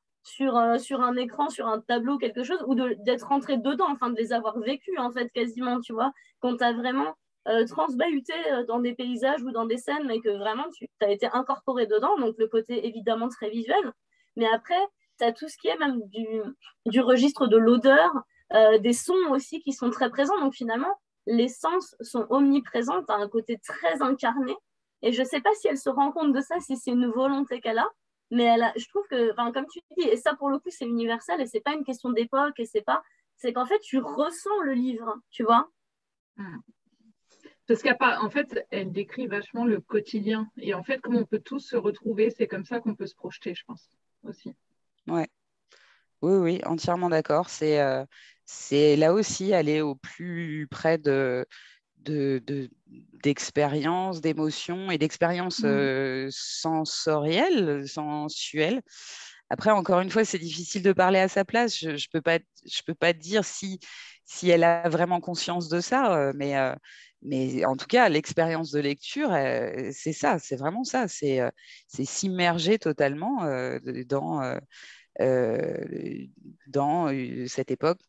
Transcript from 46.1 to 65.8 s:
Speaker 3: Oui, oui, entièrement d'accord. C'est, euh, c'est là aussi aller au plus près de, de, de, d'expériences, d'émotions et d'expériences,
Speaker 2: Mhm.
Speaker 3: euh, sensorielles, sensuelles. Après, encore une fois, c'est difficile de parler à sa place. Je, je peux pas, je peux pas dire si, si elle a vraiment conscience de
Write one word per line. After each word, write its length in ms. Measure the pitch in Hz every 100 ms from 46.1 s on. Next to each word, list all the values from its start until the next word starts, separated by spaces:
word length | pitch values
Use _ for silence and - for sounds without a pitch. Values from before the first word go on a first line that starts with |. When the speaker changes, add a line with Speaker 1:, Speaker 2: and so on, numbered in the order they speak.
| _
Speaker 3:
Oui, 120 | 160
oui, 260 | 196 170 180 -
entièrement 420 | 165 - 175 175
d'accord. 400 | 160 156 151 180
C'est, 320 | - 156 147
euh, 240 | 139 131 139 - - _
c'est 520 | - - - 143 151 147
là 160 | 160
aussi 420 | 196 214 - 190
aller 260 | 185 151 156
au 140 | 151
plus 720 | 135 - - 175 170 165 151 147
près 280 | - 160 165
de, 480 | 147 135 135 123 127 - - _ _ _
de, 440 | 147 151 139 131 117
de, 220 | 143 127 - _ - - -
d'expériences, 960 | 147 139 - - 143 147 147 180 190 170
d'émotions 720 | 160 151 156 - - 180 190
et 80 | 160
d'expériences, 640 | 156 - 170 175 180 -
Speaker 2:
Mhm. 80 | 147
Speaker 3:
euh, 580 | 139 139 131 135 131 135
sensorielles, 1600 | - - - 165 160 156 - 160 151 147 175 349 302 170 143 139
sensuelles. 960 | - 151 151 147 - - 151 156 254 - - - - - - _
Après, 200 | - 214
encore 300 | 208 180 180
une 100 | 185
fois, 140 | 208
c'est 140 | 214 185
difficile 440 | 165 156 175 202
de 100 | 190
parler 260 | 185 185 190
à 80 | 190
sa 160 | 202
place. 340 | 196 233 240 -
Je, 180 | 160 147
je 120 | -
peux 120 | 160
pas, 160 | 165 165 - _ -
je 160 | - -
peux 80 |
pas 180 | 165 170
dire 320 | 165 160 214
si, 340 | 185 - 196 190 - - - -
si 260 | - - 175
elle 140 | 170
a 240 | 170 170 170
vraiment 320 | 151 175 175
conscience 480 | 180 175 - 175 165
de 120 | 170